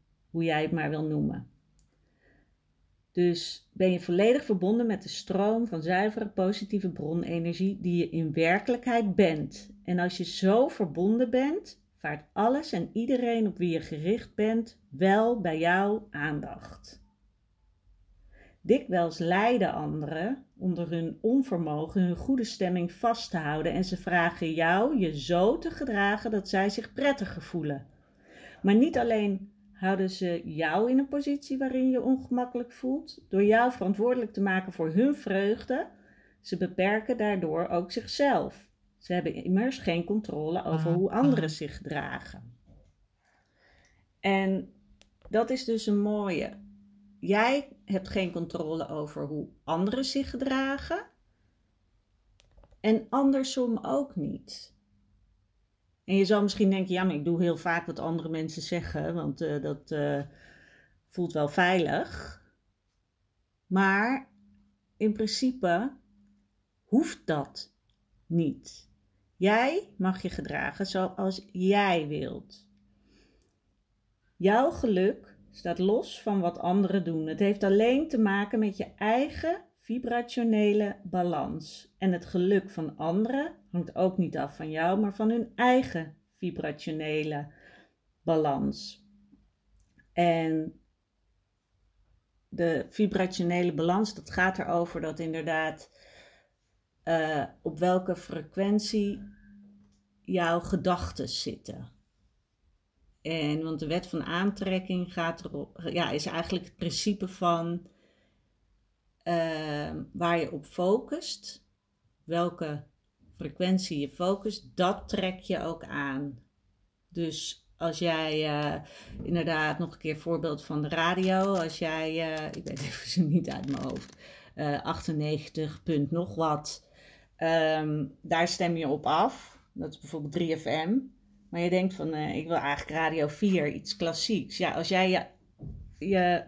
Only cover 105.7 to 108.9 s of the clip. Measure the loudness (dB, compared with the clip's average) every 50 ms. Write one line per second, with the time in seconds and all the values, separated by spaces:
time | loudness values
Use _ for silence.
105.7 | -12 -10 -8 -4 -2 -2 0 0 -2 -4 -4 -4 -4 -4 -4 -2 -4 -4 -4 -8
106.7 | -10 -6 -6 -4 -2 -2 0 0 0 -2 -4 -8 -4 0 2 2 2 2 0 -2
107.7 | -4 -6 -8 -12 _ _ _ _ _ _ _ _ _ _ _ _ _ _ _ _
108.7 | _ _ _ _